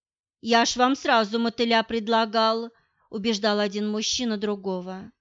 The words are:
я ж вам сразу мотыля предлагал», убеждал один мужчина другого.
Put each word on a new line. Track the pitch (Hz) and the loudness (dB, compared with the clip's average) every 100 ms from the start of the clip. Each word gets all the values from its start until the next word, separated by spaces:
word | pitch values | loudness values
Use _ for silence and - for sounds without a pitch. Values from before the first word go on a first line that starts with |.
| _ _ _ _ | _ _ _ _
я | 226 226 254 | 0 2 2
ж | 240 | 2
вам | 254 269 | 2 2
сразу | - 240 208 233 | 2 2 2 0
мотыля | 233 220 233 226 | -2 0 2 2
предлагал», | 220 226 214 226 226 220 220 226 233 _ _ _ - | 2 -4 0 2 2 2 2 0 -6 _ _ _ -12
убеждал | 214 208 202 208 208 | -6 -2 0 0 2
один | 208 202 214 | 0 -2 -4
мужчина | 214 208 - 247 208 | -2 -2 -2 -2 -2
другого. | 208 202 196 185 180 185 220 _ | -2 -4 -4 -6 -6 -12 -16 _